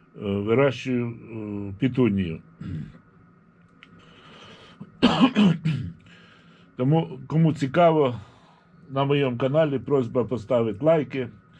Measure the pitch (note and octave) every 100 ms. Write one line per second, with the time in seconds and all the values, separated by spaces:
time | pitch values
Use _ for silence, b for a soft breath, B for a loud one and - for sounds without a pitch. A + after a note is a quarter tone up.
0 | b - G#2 G2 G#2 A#2 C#3 - C3 B2
1 | A#2+ A2+ A2+ A2 G#2 G2+ G2+ F#2+ C3 C3
2 | A#2 G2 F2 D#2+ - - - E2 - -
3 | _ _ _ _ _ _ _ _ - B
4 | B B B B B B B B - -
5 | A#3+ E3 B3 G#3+ G3+ E3 D#3+ B2+ F2 -
6 | B B B B B B B - C3 D#3+
7 | D#3+ B2+ C3+ D#3 D#3+ - C3+ E3 E3+ D#3
8 | C3 A#2+ B B B B B _ - C3+
9 | C#3 C#3+ C3+ A#2+ C3 D3+ D#3 C3+ B2+ C#3
10 | A#2 B2 A2 A#2 G2 B2 A2+ G2 D3+ D#3+
11 | B2 C3 A2+ - _